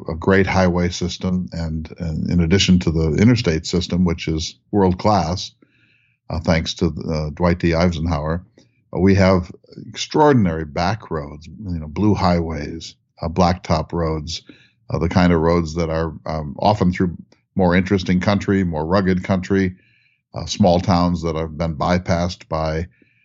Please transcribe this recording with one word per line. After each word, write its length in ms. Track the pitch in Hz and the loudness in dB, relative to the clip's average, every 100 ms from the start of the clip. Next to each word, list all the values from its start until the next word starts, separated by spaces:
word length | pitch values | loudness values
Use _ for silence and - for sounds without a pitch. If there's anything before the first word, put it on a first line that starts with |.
| - | -6
a 80 | 80 | -2
great 300 | 95 95 92 | 2 4 4
highway 440 | 95 90 90 87 | 2 2 2 -2
system, 580 | - 90 - 92 92 90 | -2 -6 -4 -4 -2 -4
and, 400 | 85 82 80 78 - | -6 -6 -6 -8 -8
and 320 | 82 78 - | -6 -4 0
in 100 | 87 | 0
addition 380 | 82 98 - 87 | 4 4 4 4
to 140 | 87 | 4
the 240 | 80 80 76 | 0 0 4
interstate 460 | 110 113 90 78 - | 4 4 2 -2 -2
system, 400 | 87 - 87 90 | -2 0 0 0
which 220 | 82 - | 0 -4
is 280 | 80 82 - _ | -4 -4 -10 _
world 300 | 104 92 90 | 2 2 2
class, 520 | 107 101 80 90 - - _ _ _ _ _ _ - | 2 2 0 -4 -8 -16 _ _ _ _ _ _ -10
uh, 100 | 85 | -4
thanks 360 | 90 82 - - | 0 0 -2 -2
to, 180 | 85 76 - | -2 -2 -6
uh, 200 | 80 76 | -4 -6
Dwight 260 | 73 87 87 | -2 0 2
D 160 | 85 | 2
Eisenhower, 720 | 80 90 80 82 73 76 90 - _ _ _ _ - | 2 2 0 -2 -2 -2 -6 -8 _ _ _ _ 2
uh, 40 | |
we 160 | 95 95 | 4 6
have 360 | 95 92 90 - _ - - | 6 4 0 -12 _ -18 -16
extraordinary 760 | - - 151 151 127 90 80 76 | -12 -4 4 6 6 4 0 -4
back 440 | 71 87 107 - | -2 -2 -2 -6
roads, 380 | 80 73 73 80 | -8 -8 -14 -18
you 320 | - 101 82 | -14 -8 -8
know, 80 | 78 | -8
blue 260 | 76 104 | -2 0
highways, 840 | 98 95 87 82 78 71 82 - - _ _ | 2 2 0 -2 -6 -8 -10 -14 -20 _ _
uh, 40 | 82 | -4
blacktop 640 | 90 87 87 - 80 76 | 2 2 0 -2 -2 -2
roads, 520 | 85 78 78 80 - - - _ _ - | -4 -4 -4 -6 -12 -14 -20 _ _ -8
uh, 80 | 73 | -4
the 100 | 85 | 0
kind 240 | 95 90 | 2 4
of 80 | 85 | 4
roads 320 | 82 85 80 | 2 2 0
that 160 | 80 82 | -4 -2
are, 240 | 80 82 76 - | -2 -4 -6 -8
um, 280 | 80 73 - | -6 -8 -2
often 340 | 101 107 90 | 0 2 0
through 240 | 90 90 80 - _ _ - | 2 -2 -4 -14 _ _ 0
more 200 | 90 87 | 2 2
interesting 440 | 92 98 87 90 | 2 0 2 0
country, 440 | 104 101 90 98 | 2 0 2 0
more 220 | 90 78 80 | 0 -2 0
rugged 380 | 98 92 92 | 0 2 0
country, 520 | 92 95 92 98 92 92 _ _ _ _ _ - | 0 -2 0 0 0 -4 _ _ _ _ _ -12
uh, 100 | 82 | -8
small 340 | - 98 87 | 2 4 4
towns 440 | 92 87 87 85 | 2 2 2 0
that 120 | 82 80 | -2 -4
have 220 | 78 76 | -6 -4
been 180 | 85 73 | -4 -2
bypassed 720 | 87 90 90 85 87 - - | 0 0 0 -2 -2 -6 -8
by, 380 | 80 80 80 85 _ _ _ | -4 -2 -4 -6 _ _ _